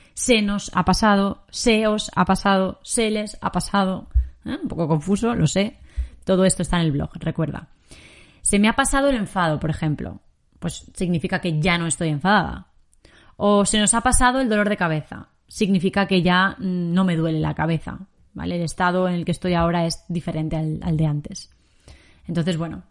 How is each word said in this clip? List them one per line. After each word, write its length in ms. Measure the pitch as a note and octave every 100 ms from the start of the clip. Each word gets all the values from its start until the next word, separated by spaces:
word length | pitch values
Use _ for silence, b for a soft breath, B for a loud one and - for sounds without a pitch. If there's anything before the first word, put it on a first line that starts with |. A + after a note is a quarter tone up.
| b
"se 260 | - - A3
nos 300 | G#3 G3+ -
ha 100 | F3+
pasado", 600 | F3+ F3 G#3+ G3+ G3 - _
"se 360 | - A#3+ G#3+ A3
os 240 | G#3+ -
ha 100 | -
pasado", 560 | F#3 F#3+ G3+ F#3+ F#3+ -
"se 280 | - - A3
les 260 | G#3+ G#3 -
ha 80 | -
pasado". 560 | F3+ - G3+ F#3+ F#3 - B B B
¿Eh? 120 | - D4
Un 60 | D#4
poco 200 | - C3
confuso, 460 | D#3 E3 G3+ A#3
lo 120 | A#3 D#3
sé. 320 | F#3+ G#3 - B B B B
Todo 200 | - F#3
esto 180 | F#3 -
está 160 | E3 F3
en 80 | E3
el 60 |
blog, 180 | C#3+ -
recuerda. 540 | - D#3+ D#3+ D3+ - - _ B B B B B B
"Se 180 | - G3+
me 100 | G#3+
ha 60 |
pasado 340 | A3+ C4+ C4+ C#4
el 80 | B3
enfado", 440 | F#3+ F#3+ E3 D3
por 80 | D#3
ejemplo. 520 | D3+ D#3+ D3 - - - _ _ _
Pues 320 | E2+ - -
significa 480 | - F3+ F3 F3+ F#3
que 200 | F3+ D3+
ya 180 | F3+ E3+
no 80 | E3
estoy 220 | - E3
enfadada. 580 | D3 F#3 G#3 C#3+ - - _ _ _ b b b -
O 280 | G3+ G3+
"se 140 | G3 G#3+
nos 160 | G#3
ha 60 | A#3
pasado 400 | B3+ A#3+ B3 C4
el 80 | B3+
dolor 200 | G#3+ G#3
de 80 | G#3
cabeza". 520 | F3 D#3 - - - _ _
Significa 600 | - F3+ F#3+ F#3 G3+ G3
que 140 | F#3+
ya, 360 | F3+ F3+ F#3+ -
mm, 340 | F#3+ F3+ E3+
no 120 | F3
me 120 | F#3+ E3
duele 220 | D#3+ D#3
la 140 | D#3+
cabeza, 460 | - D#3+ D#3+ - F#3 F#3+ _ _
¿vale? 220 | F#3+ F3 F3
El 60 |
estado 460 | D#3+ - F3+ F3+ F3+
en 60 |
el 100 | F3
que 60 | E3
estoy 240 | E3 F3+
ahora 320 | E3+ E3+ F3 E3
es 180 | - -
diferente 480 | E3+ - D#3 D#3 D#3+
al, 240 | D#3 D#3
al 140 | F3 D#3
de 100 | D#3
antes. 440 | D3 - - - _ b b b b b b -
Entonces, 320 | E3+ E3 D#3+
bueno, 240 | E3 F3+ -